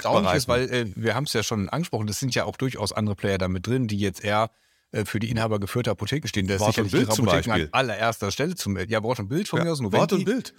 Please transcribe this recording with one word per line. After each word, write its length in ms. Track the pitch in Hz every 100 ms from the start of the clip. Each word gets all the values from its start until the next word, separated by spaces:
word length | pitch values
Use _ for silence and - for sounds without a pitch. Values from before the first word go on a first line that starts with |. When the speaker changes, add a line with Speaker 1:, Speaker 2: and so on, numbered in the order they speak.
Speaker 1:
erstaunlich 320 | 110 117 98
ist, 140 | 90 -
Speaker 2:
bereiten. 220 | 123 127
Speaker 1:
weil, 0 |
äh, 240 | 123 113 113
wir 200 | 113 110
haben's 180 | 147
ja 80 | 117
schon 260 | 104 110 95
angesprochen, 380 | 127 175 113 107
das 140 | 104
sind 160 | 131 120
ja 100 | 98
auch 120 | -
durchaus 360 | 131 123 101
andere 220 | 101 107 98
Player 240 | 101 95
da 80 | 92
mit 180 | 92 95
drin, 220 | 131 113
die 100 | 101
jetzt 260 | 101 -
eher, 280 | 104 104 110 - _ _ _
äh, 120 | 113
für 160 | 104 107
die 120 | 113
Inhaber 280 | 113 113 104
geführte 300 | 101 120 120
Apotheken 380 | 98 101 143 151
stehen. 180 | 104 95
Da 80 |
ist 80 | 98
Speaker 2:
Wort 80 | 107
und 60 | 110
Speaker 1:
sicherlich 160 | 104
Speaker 2:
Bild 120 | 143 110
Speaker 1:
ihre 60 | 110
Speaker 2:
zum 100 | 110
Speaker 1:
Apotheken 240 | 85 85
Speaker 2:
Beispiel. 160 | 104 78
Speaker 1:
an 40 |
allererster 580 | 127 131 101 113 110 101
Stelle 240 | - 156
zum, 240 | 180 101 92
äh, 80 | 95
ja, 140 | 110
Wort 180 | 110 123
und 100 | 98
Bild 180 | 151 208
von 100 | -
Speaker 2:
Ja, 80 | 165
Speaker 1:
mir 60 |
aus, 80 | 151
Speaker 2:
Wort 120 | 131
Speaker 1:
Noventi, 220 | 185 196 185
Speaker 2:
und 80 | 151
Bild. 280 | 247 -